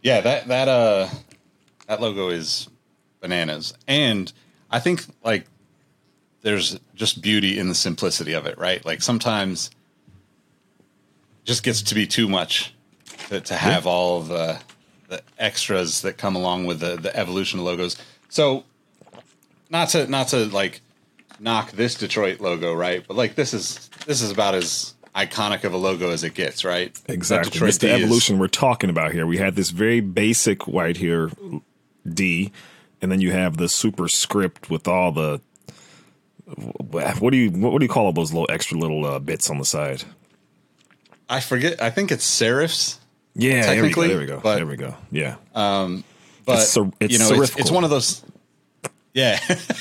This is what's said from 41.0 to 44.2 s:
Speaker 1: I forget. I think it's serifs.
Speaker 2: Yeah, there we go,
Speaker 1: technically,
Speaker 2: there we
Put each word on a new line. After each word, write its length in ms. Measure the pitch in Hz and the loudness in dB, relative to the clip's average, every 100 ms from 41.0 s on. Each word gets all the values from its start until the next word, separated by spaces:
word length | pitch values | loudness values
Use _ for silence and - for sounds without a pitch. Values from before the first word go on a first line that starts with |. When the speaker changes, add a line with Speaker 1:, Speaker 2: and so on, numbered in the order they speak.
| _ - _ | _ -20 _
Speaker 1:
I 120 | 127 | -4
forget. 420 | 127 127 151 165 | 0 0 0 0
I 80 | 117 | -2
think 220 | 120 196 | 0 0
it's 120 | 117 | 0
serifs. 760 | - - 113 127 165 - - - _ _ _ - | 0 2 2 2 0 0 -4 -6 _ _ _ 0
Speaker 2:
Yeah, 280 | 123 131 | 2 4
there 180 | 107 101 | 4 4
we 60 | 147 | 4
go, 120 | 170 | 4
Speaker 1:
technically, 40 | 165 | 2
Speaker 2:
there 100 | |
we 60 | 87 | 2